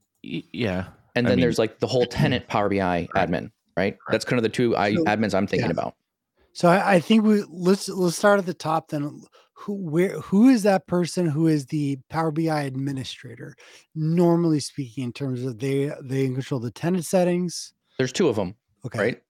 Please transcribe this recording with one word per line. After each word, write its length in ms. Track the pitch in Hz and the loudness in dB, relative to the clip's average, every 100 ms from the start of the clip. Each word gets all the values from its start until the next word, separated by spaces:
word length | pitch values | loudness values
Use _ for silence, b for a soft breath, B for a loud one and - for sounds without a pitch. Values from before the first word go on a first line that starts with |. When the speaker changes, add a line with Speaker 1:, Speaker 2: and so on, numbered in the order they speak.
| _ _ | _ _
Speaker 1:
Y-, 180 | - 165 - | -12 -12 -10
yeah. 340 | - 117 92 90 - _ | -6 -4 -4 -6 -14 _
Speaker 2:
And 120 | 120 120 | -2 2
Speaker 1:
I 40 | |
Speaker 2:
then 60 | 123 | 2
Speaker 1:
mean, 60 | |
Speaker 2:
there's, 160 | 117 113 | 2 0
like, 200 | 110 - | -2 -2
the 80 | 113 | -2
whole 200 | 127 120 | 0 0
Speaker 1:
<clears throat> 40 | |
Speaker 2:
tenant 380 | - 147 123 - | 0 0 0 -2
Power 200 | 113 101 | -2 0
B 120 | 98 | 0
I 260 | 95 87 - | 0 0 -2
Speaker 1:
Correct. 180 | 98 82 | -2 0
Speaker 2:
admin, 200 | 82 - _ _ - | -2 -6 _ _ -4
right? 160 | 98 - | -4 -4
Speaker 1:
Correct. 140 | - | -4
Speaker 2:
That's 120 | 110 | -4
kind 140 | - 127 | 0 0
of 40 | |
the 60 | 110 | 0
two 280 | - 120 - | 2 0 2
I, 180 | 104 | 2
Speaker 3:
So, 100 | 107 | 2
Speaker 2:
admins 300 | 107 107 107 | 0 0 0
I'm 120 | 92 98 | 0 0
thinking 200 | 87 - | 0 -2
Speaker 3:
yeah. 40 | |
Speaker 2:
about. 220 | - - - _ _ _ _ _ | -2 -6 -8 _ _ _ _ _
Speaker 3:
So 160 | - 175 | 0 4
I, 260 | 185 185 | 4 4
I 60 | 202 | 2
think 240 | - 220 | 4 4
we, 180 | 214 208 - | 4 2 0
let's, 380 | 175 180 196 - | -2 0 0 0
let's 280 | 185 180 165 | -2 -2 2
start 220 | 208 202 | 4 4
at 80 | 180 | 0
the 80 | |
top 340 | - 156 160 - | -6 -2 -4 -4
then. 340 | 151 147 - - b b - | -6 -6 -10 -20 b b -16
Who, 160 | - | -10
where, 460 | 202 175 156 185 - | -8 -4 0 0 -2
who 280 | - 196 247 | 0 6 8
is 140 | 247 | 6
that 220 | 202 190 - | 4 2 0
person 400 | 180 170 - 175 | -2 -2 0 0
who 200 | 147 165 | 2 2
is 180 | 151 131 | 2 0
the 320 | 156 143 135 - | -4 -2 -4 -6
Power 200 | 151 165 | -4 -2
B 180 | 151 160 | -2 -2
I 120 | 151 | -2
administrator, 920 | 139 131 135 135 127 - 120 117 - - B B B | -4 -6 -6 -6 -8 -12 -16 -18 -18 -20 B B B
normally 640 | 156 156 170 175 170 170 151 | -6 0 4 4 4 4 2
speaking, 440 | - - 127 113 | -2 -8 -10 -8
in 80 | 123 | -8
terms 320 | - 139 127 | -6 -6 -4
of 140 | 127 110 | -6 -6
they, 320 | 135 139 143 151 | -2 -2 -2 -6
they 240 | 131 135 135 | -6 -2 -2
control 320 | 127 131 135 | -2 -4 -4
the 100 | 117 | -6
tenant 340 | - 165 185 156 | -6 -2 -2 0
settings? 680 | 190 180 175 180 - - _ _ - | 0 2 0 -2 -6 -14 _ _ -4
Speaker 2:
There's 140 | 127 | -2
two 160 | - 175 | 0 0
of 100 | 107 | 2
'em, 160 | 90 104 _ _ | -4 -6 _ _
Speaker 3:
Okay. 140 | 127 113 | -10 -2
Speaker 2:
right? 240 | 104 - _ | -2 -2 _